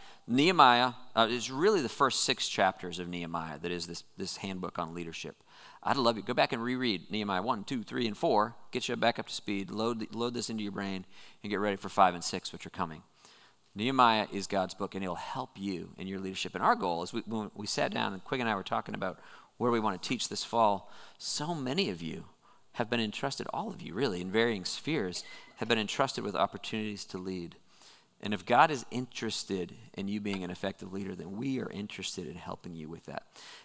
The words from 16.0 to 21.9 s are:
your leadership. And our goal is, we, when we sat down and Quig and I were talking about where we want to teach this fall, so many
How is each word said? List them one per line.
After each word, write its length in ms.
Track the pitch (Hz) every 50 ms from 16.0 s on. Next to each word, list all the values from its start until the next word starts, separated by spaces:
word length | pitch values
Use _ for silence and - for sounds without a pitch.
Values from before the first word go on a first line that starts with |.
| 90 95
your 120 | 98 95
leadership. 360 | 95 95 95 - - - -
And 80 | 92 104
our 120 | 190 247
goal 280 | 123 101 90 85 82 85
is, 100 | 92 -
we, 80 | 113 104 104
when 240 | 113 110 107 92 -
we 140 | - 107 -
sat 260 | - 143 147 127 -
down 200 | 120 113 104 98
and 120 | 92 -
Quig 140 | - 139 127
and 100 | 123 113
I 60 | 107
were 80 | 95 95
talking 320 | - 120 110 - - 107
about 240 | 104 98 92 - - - - - - - - _ -
where 120 | 117 123
we 100 | 120 113
want 220 | 107 107 92 90
to 80 | - -
teach 200 | 127 113 - -
this 140 | 107 - -
fall, 480 | - - 117 110 104 101 95 - - - - - - - -
so 340 | - - - - 151 156 175
many 380 | 151 131 127 139 175 - 117